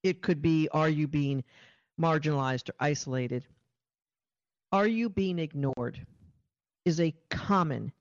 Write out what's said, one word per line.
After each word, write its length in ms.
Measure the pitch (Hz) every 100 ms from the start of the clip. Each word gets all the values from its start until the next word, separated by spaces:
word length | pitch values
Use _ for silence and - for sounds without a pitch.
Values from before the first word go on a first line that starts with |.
it 180 | 190 180
could 220 | - 160
be, 260 | 160 160 156
are 160 | 156 156
you 180 | 151 147
being 360 | 147 139 139 - - - _ _ -
marginalized 680 | 165 156 151 147 131 127 -
or 40 | -
isolated? 680 | 147 147 - 127 123 123 - _ _ _ _ _ _ _ _ _ _ _ _
Are 160 | 190 208
you 220 | 226 233
being 300 | 196 190 175
ignored 680 | 156 143 139 127 120 - - _ - _ _ _ _ _
is 140 | 180 160
a 160 | 165 - _
common 600 | - - 196 160 120 113 _